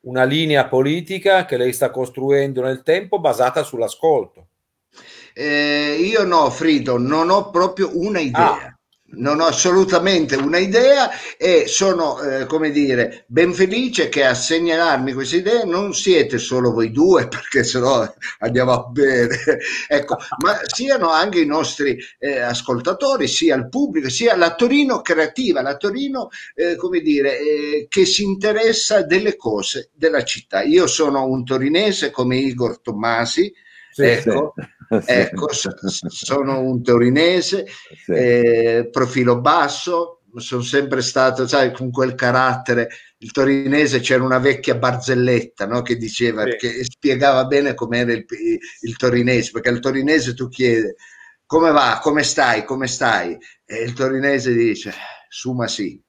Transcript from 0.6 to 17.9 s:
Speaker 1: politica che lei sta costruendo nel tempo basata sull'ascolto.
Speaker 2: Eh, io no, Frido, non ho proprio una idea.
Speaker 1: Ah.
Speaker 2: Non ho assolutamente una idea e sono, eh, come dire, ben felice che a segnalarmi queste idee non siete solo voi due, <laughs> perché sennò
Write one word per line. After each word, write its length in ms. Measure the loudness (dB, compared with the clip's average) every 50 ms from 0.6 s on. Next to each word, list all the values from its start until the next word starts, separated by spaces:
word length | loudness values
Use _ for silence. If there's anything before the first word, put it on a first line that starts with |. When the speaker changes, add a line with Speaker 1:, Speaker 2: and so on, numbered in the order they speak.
| 2
Speaker 1:
politica 800 | 2 2 0 2 2 0 -4 -4 -6 -10 -2 2 4 4 4 2
che 120 | 0 -2
lei 140 | 0 0 -2 0
sta 180 | 0 -2 -2
costruendo 720 | -2 -4 -8 -6 -6 -6 0 2 2 2 2 0 -2 -4 -2
nel 180 | -4 -4 -4
tempo 380 | _ 0 0 0 0 -4 -4 0
basata 420 | 0 0 2 2 0 0 2 -2
sull'ascolto. 840 | -4 -4 -4 -6 -6 -6 -4 _ 0 2 2 2 0 -6 _ _ -20 _ _ _ _ _ _ _ _ _ _ -20 -20 -20 -20 -20 -20 -20 _
Speaker 2:
Eh, 640 | -8 -4 -2 0 0 0 0 0 0 0 -2 0 0
io 240 | 0 0 2 0 2
no, 260 | 4 4 4 4 2
Frido, 480 | 0 0 2 2 2 2 2 0 0
non 320 | 0 0 0 0 0 2 4
ho 220 | 2 2 2 0
proprio 400 | 0 0 0 0 0 -2 -4 -4 -2
una 260 | -4 -4 -2 -2 -2
idea. 460 | -2 -2 2 2 2 2 2 -2 -8
Speaker 1:
Ah. 100 | -16 -20 _ _ _ _ _ _ _ -10
Speaker 2:
Non 280 | -4 -2 -2 0 2
ho 40 | 2
assolutamente 920 | 2 2 2 2 4 4 4 4 4 2 2 2 2 2 2 2 0 0
una 220 | 0 0 0 0
idea 520 | 0 0 2 2 4 6 6 6 6 4 0 -2 -10 -12 -16 -8
e 280 | _ 2 4 4 4 4
sono, 540 | 2 0 0 2 2 2 2 0 -2 -2 -4
eh, 240 | -4 -4 -2 -4 -4
come 260 | -2 -2 -2 -2 0
dire, 540 | 0 0 2 2 2 0 0 -2 -4 -14 _
ben 260 | _ 2 2 2 2 4
felice 540 | 2 0 2 2 -2 -4 -2 -2 -2 -2
che 160 | 0 2 2 2
a 100 | 2 2
segnalarmi 800 | 0 -2 -2 0 0 0 0 0 2 2 2 2 0 -2 -4 -4
queste 240 | -6 -6 -2 -2
idee 280 | -2 0 0 0 0 0
non 280 | -2 -2 -2 -4 -4 -6
siete 440 | -4 2 4 4 4 4 2 -2
solo 340 | -6 -4 -2 -2 0 0 0
voi 200 | 2 0 -2 -2
due, 360 | 2 2 4 6 6 4 2
<laughs> 20 | 0
perché 340 | -8 -12 -10 -2 0 0 0
sennò 460 | 0 -2 0 0 2